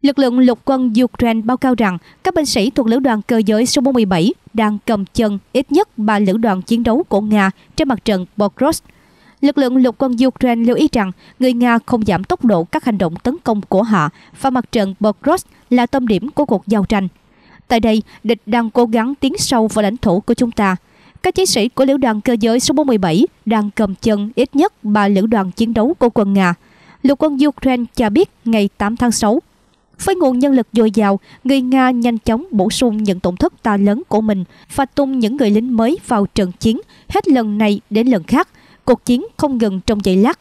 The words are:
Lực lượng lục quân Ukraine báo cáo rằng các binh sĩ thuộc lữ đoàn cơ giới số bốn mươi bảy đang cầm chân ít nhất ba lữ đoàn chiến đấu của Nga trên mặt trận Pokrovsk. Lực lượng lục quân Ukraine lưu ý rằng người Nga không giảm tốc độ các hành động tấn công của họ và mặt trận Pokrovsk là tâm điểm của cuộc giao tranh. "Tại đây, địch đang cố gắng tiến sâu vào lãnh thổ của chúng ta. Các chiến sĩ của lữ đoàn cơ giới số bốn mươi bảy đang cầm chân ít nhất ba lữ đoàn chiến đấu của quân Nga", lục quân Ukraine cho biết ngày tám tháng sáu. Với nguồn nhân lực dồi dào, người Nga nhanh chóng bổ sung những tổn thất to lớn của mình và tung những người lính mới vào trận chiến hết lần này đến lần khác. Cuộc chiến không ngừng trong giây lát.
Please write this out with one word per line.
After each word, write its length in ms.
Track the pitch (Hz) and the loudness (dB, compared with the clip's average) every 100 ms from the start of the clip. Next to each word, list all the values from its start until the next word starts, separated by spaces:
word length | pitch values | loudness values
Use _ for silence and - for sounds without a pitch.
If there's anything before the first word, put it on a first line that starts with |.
Lực 160 | 277 277 | 0 2
lượng 200 | 262 247 | 0 4
lục 200 | 254 240 | 2 2
quân 300 | - 262 254 220 | 0 0 0 2
Ukraine 360 | 254 - 240 226 | 0 0 0 0
báo 160 | 220 254 | -2 -2
cáo 180 | 269 | 0
rằng 240 | 247 214 175 _ _ | 0 0 -2 _ _
các 100 | 381 | -2
binh 120 | 359 294 | -2 -2
sĩ 240 | 254 208 | 0 -2
thuộc 160 | - 220 | 0 0
lữ 120 | 233 | 0
đoàn 240 | 262 220 | 0 -2
cơ 200 | - 233 208 | -2 0 2
giới 200 | 214 240 | 2 2
số 140 | - | 0
bốn 120 | 262 | 0
mươi 100 | 254 | 2
bảy 280 | 214 185 175 370 - | 2 2 0 -2 -8
đang 260 | 220 214 208 - | -2 -2 -2 -4
cầm 180 | 220 190 | -4 -4
chân 240 | - 220 202 _ | -2 -2 -2 _
ít 200 | 240 277 | -4 0
nhất 260 | 285 427 - | 0 0 -2
ba 200 | 208 208 | -2 0
lữ 180 | 202 202 | 0 0
đoàn 260 | 226 185 | 0 -2
chiến 200 | 175 233 | -2 -2
đấu 220 | 233 226 359 | 0 -2 0
của 120 | 202 | -2
Nga 300 | 208 214 190 - _ - | 0 0 0 -2 _ -4
trên 120 | 302 | -2
mặt 160 | 226 | -2
trận 220 | - 196 180 - | -2 -2 -4 -4
Pokrovsk. 460 | 202 - 269 320 _ _ _ _ _ _ | -4 0 -2 -2 _ _ _ _ _ _
Lực 180 | 277 294 | -2 0
lượng 180 | 254 254 | 0 2
lục 180 | 254 - | 0 0
quân 180 | 269 240 254 | -4 0 0
Ukraine 380 | - 254 233 233 | 2 0 0 0
lưu 100 | 247 | 2
ý 120 | 302 | 2
rằng 200 | 240 190 180 - _ | 0 -2 -6 -18 _
người 140 | 254 | -2
Nga 260 | 240 247 233 - | 2 2 0 0
không 180 | 247 | -2
giảm 200 | 214 175 | 0 -2
tốc 200 | 190 359 | -2 -2
độ 200 | 240 190 | 2 0
các 200 | 165 311 | 0 -4
hành 140 | 269 208 | -4 -2
động 180 | 180 170 | -2 -4
tấn 200 | - 302 | -6 -4
công 160 | - 214 | -4 -4
của 220 | 185 190 | -2 -2
họ 260 | 226 208 151 - - - | 0 0 -2 -6 -20 -6
và 100 | 269 | -4
mặt 220 | 254 226 | -2 -4
trận 220 | 233 196 190 | -4 -4 -2
Pokrovsk 460 | 214 208 - 359 - _ _ | -4 -2 -2 -2 -4 _ _
là 160 | 247 254 | 0 0
tâm 220 | 277 254 | -2 0
điểm 220 | 196 214 | -2 -2
của 140 | - | -4
cuộc 220 | 294 202 190 | -2 -2 0
giao 180 | 214 | -2
tranh. 240 | 185 214 190 _ _ _ _ - _ | 0 -2 -4 _ _ _ _ -20 _
"Tại 120 | 240 | 0
đây, 220 | 226 220 - - | 2 0 -2 -12
địch 180 | 208 226 - | -4 -4 -2
đang 240 | 233 226 | -2 -2
cố 160 | 240 240 | 0 0
gắng 280 | 226 226 | 0 -2
tiến 180 | 277 269 370 | -2 -4 -4
sâu 300 | - 254 220 | -2 0 0
vào 140 | 214 | 0
lãnh 140 | 208 233 | -2 -2
thổ 240 | 208 180 | -2 -2
của 140 | - | -2
chúng 160 | 233 247 | -2 0
ta. 260 | 233 202 180 _ _ _ - | 0 -2 -2 _ _ _ -8
Các 120 | 359 | -6
chiến 120 | 370 381 | -2 -2
sĩ 220 | - 233 | 0 -2
của 160 | - | 0
lữ 120 | 269 277 | 0 2
đoàn 240 | 262 214 | 0 -2
cơ 160 | 233 240 | -2 0
giới 200 | 226 233 | 0 0
số 120 | - | 0
bốn 140 | 294 285 | 2 2
mươi 120 | 226 | 2
bảy 280 | 185 160 311 _ | 2 0 -2 _
đang 260 | - 220 208 | -2 -2 -2
cầm 240 | - 208 | -2 -4
chân 360 | 185 226 208 208 | -2 0 0 -2
ít 220 | - 262 277 | -2 -2 2
nhất 160 | 370 _ | 0 _
ba 260 | 214 208 202 | -2 0 2
lữ 180 | 202 214 | 2 2
đoàn 240 | 220 190 | 0 -2
chiến 220 | - 226 | -2 -2
đấu 200 | 233 226 359 | 0 0 0
của 100 | 247 | 0
quân 220 | - 196 | 0 0
Nga", 220 | 196 185 170 _ _ _ - | 2 0 -2 _ _ _ -4
lục 200 | 262 277 | -2 0
quân 160 | 311 277 294 | 0 2 0
Ukraine 380 | - 269 254 233 - | 0 -2 -2 -4 -2
cho 140 | 226 | 0
biết 200 | 214 403 _ | 2 0 _
ngày 240 | - 226 202 _ | -4 0 -2 _
tám 180 | 202 233 | -6 -2
tháng 160 | 247 | 0
sáu. 300 | 214 214 247 - _ _ _ _ _ | 0 0 0 -4 _ _ _ _ _
Với 100 | - | -4
nguồn 240 | 370 294 247 | 0 0 2
nhân 140 | 285 | 2
lực 140 | 269 220 | 2 0
dồi 180 | 220 226 | 0 2
dào, 300 | 208 208 196 _ - | 2 0 0 _ -10
người 160 | 254 269 | -2 0
Nga 300 | 254 262 254 | 2 2 2
nhanh 280 | 247 240 226 | 2 0 -2
chóng 260 | - 226 370 | -2 -4 -2
bổ 200 | 247 190 | 0 0
sung 340 | - 247 214 | 0 0 0
những 160 | 208 180 | -2 -2
tổn 160 | 185 180 | -2 -2
thất 260 | 330 - | -4 -2
to 140 | 240 202 | -2 0
lớn 260 | 202 208 359 | 2 0 -2
của 120 | 208 | -2
mình 240 | 220 202 175 - _ | 0 -2 -4 -12 _
và 120 | - 269 | -4 -4
tung 320 | - 277 262 | -2 -2 0
những 180 | 214 277 | -2 0
người 140 | 233 | 2
lính 260 | 208 247 233 | 2 0 0
mới 220 | 226 359 - | 0 -2 -2
vào 200 | 233 196 | -2 0
trận 260 | - 185 - | -2 -4 -2
chiến 200 | 220 233 427 - _ | -2 -2 -6 -20 _
hết 200 | 381 381 | -4 0
lần 300 | 262 220 208 | 0 0 0
này 220 | 214 208 - | 0 -2 -2
đến 160 | 208 240 | -2 0
lần 160 | 226 | 0
khác. 260 | 156 262 370 _ _ _ | 0 -2 -2 _ _ _
Cuộc 200 | - 254 | -2 -2
chiến 220 | - 247 415 _ | 2 -2 -2 _
không 220 | 302 254 | -4 0
ngừng 220 | 214 190 - | -2 -4 -4
trong 180 | 208 | -2
giây 120 | 196 185 | 0 2
lát. 220 | 220 339 | 2 0